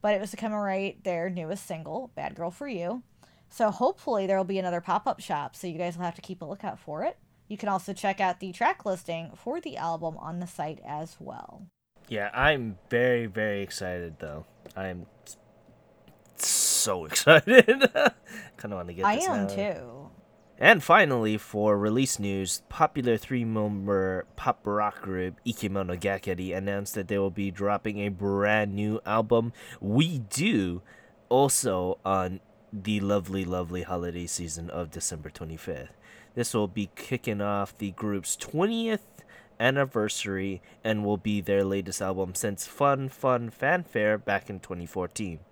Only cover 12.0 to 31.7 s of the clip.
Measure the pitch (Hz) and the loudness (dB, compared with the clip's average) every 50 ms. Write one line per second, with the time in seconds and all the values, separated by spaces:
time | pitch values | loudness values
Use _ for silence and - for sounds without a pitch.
12 | - - 113 104 101 104 - 120 135 151 156 135 120 113 98 90 - - - 120 | -12 -6 -4 -4 -4 -2 2 4 6 6 6 4 0 -6 -8 -10 -8 -2 2 4
13 | 123 127 123 120 117 110 92 107 107 107 101 101 98 95 - - 98 90 90 87 | 4 4 4 2 0 -2 -2 -2 0 0 0 -2 -4 -6 -8 -8 -6 -4 -4 -4
14 | 87 85 78 - - 76 73 78 82 - - - - - - 98 95 95 90 90 | -6 -8 -10 -10 -12 -10 -10 -12 -14 -16 -20 -20 -20 -16 -10 -8 -8 -8 -8 -10
15 | 87 - _ _ - - - _ _ _ _ - _ - - _ _ _ _ _ | -12 -16 _ _ -20 -20 -20 _ _ _ _ -20 _ -20 -20 _ _ _ _ _
16 | _ - - _ _ - - - - - - - - - - - - 110 95 90 | _ -20 -20 _ _ -20 -8 -4 -2 0 2 2 2 2 2 2 2 2 0 -2
17 | 80 76 - - - 143 160 156 - 202 240 262 - - 262 269 277 - - - | -4 -2 -2 4 10 10 10 10 10 10 10 10 10 10 4 4 4 2 4 4
18 | 294 254 - - - - - 220 - - - - - - 101 185 175 87 87 87 | 2 2 2 0 -20 -16 -16 -16 -16 -16 -16 -12 -10 -8 -8 -8 -8 -8 -6 0
19 | 190 208 214 262 349 381 339 214 196 - 98 98 202 208 175 - 127 120 113 135 | 0 0 2 2 0 0 0 0 -2 -2 -2 -4 -4 -4 -6 -8 -10 -14 -16 -18
20 | 147 147 - - - _ - _ _ _ _ - - 151 - 175 - - 170 185 | -18 -20 -20 -20 -20 _ -20 _ _ _ _ 4 8 8 8 8 8 8 8 8
21 | 190 147 135 120 110 107 107 104 - - - 104 104 107 104 101 101 107 110 127 | 8 6 4 2 2 2 0 0 -4 -4 -2 2 4 4 4 4 4 2 2 2
22 | 135 123 - - 104 101 98 98 95 92 - - - _ - - 160 151 - 147 | 2 0 0 -2 -2 -2 -2 -2 -2 -2 -4 -6 -8 _ 0 0 0 0 0 -2
23 | 123 123 113 107 - - 135 123 117 113 110 110 104 104 104 98 95 101 101 95 | 0 2 0 0 0 -4 -4 -2 -2 0 0 0 -2 -2 -2 -4 -2 0 0 2
24 | 95 95 92 92 90 - - - - 135 120 _ _ 104 101 104 104 104 101 - | 2 0 -2 -4 -6 -8 -12 -4 -2 -2 -2 _ _ -2 -2 0 0 -2 -2 -6
25 | - 98 92 92 92 92 - - _ 120 113 - - 101 95 98 95 87 90 87 | -8 -6 -4 -4 -4 -4 -6 -8 _ -8 -6 -4 -4 -2 -2 -2 -2 -2 -4 -2
26 | 85 101 98 95 - 98 92 87 92 92 87 95 98 101 101 101 101 - - 107 | -2 -2 -2 -2 -2 -4 -4 -4 -4 -4 -4 -4 -2 -2 -2 -4 -4 -4 -6 -6
27 | 95 87 107 98 98 98 87 104 98 98 87 95 98 101 104 98 _ 110 104 104 | -4 -2 0 0 0 0 0 -2 -2 -2 -2 0 0 0 0 0 _ -4 -4 -2
28 | 101 101 98 87 101 101 98 98 101 104 107 107 107 101 98 101 104 107 107 110 | -4 -4 -4 -2 0 0 2 2 4 4 4 4 2 0 0 -2 -2 -2 -2 -2
29 | - - 107 113 110 107 120 117 113 117 - - - - - - - 101 107 127 | -2 0 0 0 4 4 4 4 4 0 -6 -10 -18 -18 -14 -6 -2 2 4 4
30 | 160 170 175 131 113 98 - 127 160 214 214 113 95 90 87 90 - - - - | 4 4 2 -4 -6 -4 -2 0 2 2 2 2 2 0 -2 -6 -8 -14 -20 -20
31 | - - - - _ _ 120 131 143 139 - - - 120 | -20 -20 -20 -20 _ _ 6 6 6 6 4 2 2 2